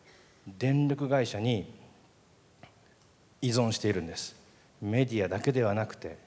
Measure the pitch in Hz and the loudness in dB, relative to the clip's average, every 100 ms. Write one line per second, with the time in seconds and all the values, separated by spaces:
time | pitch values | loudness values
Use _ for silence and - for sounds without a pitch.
0 | - - - - - 95 127 143 143 139 | -20 -20 -20 -20 -18 -2 2 4 2 0
1 | 143 135 117 104 117 113 85 - - - | 0 2 0 0 0 0 -2 -14 -20 -20
2 | - _ _ _ _ - - - - _ | -20 _ _ _ _ -20 -20 -20 -20 _
3 | - _ _ - 131 117 117 110 110 92 | -20 _ _ -4 0 2 2 2 0 0
4 | 82 80 - - - - - - 104 117 | -2 -8 -10 -12 -20 -20 -20 -10 -2 2
5 | 127 110 92 95 143 131 113 104 107 - | 2 0 0 0 0 2 2 0 -2 -6
6 | 82 78 | -14 -14